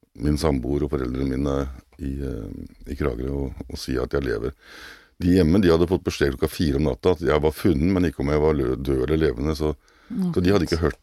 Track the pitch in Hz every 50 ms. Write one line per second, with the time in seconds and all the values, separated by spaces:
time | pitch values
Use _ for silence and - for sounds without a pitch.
0 | _ _ - - 60 76 76 71 80 78 69 65 58 64 71 71 76 69 76 69
1 | 64 62 64 65 69 67 65 65 71 71 69 69 69 67 65 - - _ _ -
2 | 78 67 67 71 69 64 64 55 53 50 - - - - - - - - 71 69
3 | 76 69 58 58 64 67 69 69 69 65 64 - - - - - - - 65 62
4 | 60 60 - 71 71 64 57 53 58 65 - _ _ - - - - - - -
5 | - _ _ - - 90 90 95 87 78 85 107 98 85 82 82 87 85 95 85
6 | - 90 - - 73 69 65 - 80 78 - - 90 76 65 69 76 71 64 -
7 | - 92 90 80 82 65 73 76 71 78 76 - - 101 80 67 76 92 101 90
8 | 90 80 69 - 69 71 76 76 76 78 78 71 65 62 64 64 65 67 69 64
9 | 64 69 78 80 80 71 60 58 69 78 78 76 76 76 73 - _ _ _ _
10 | _ - - 190 185 180 160 - 90 92 101 98 78 - 85 80 82 73 - -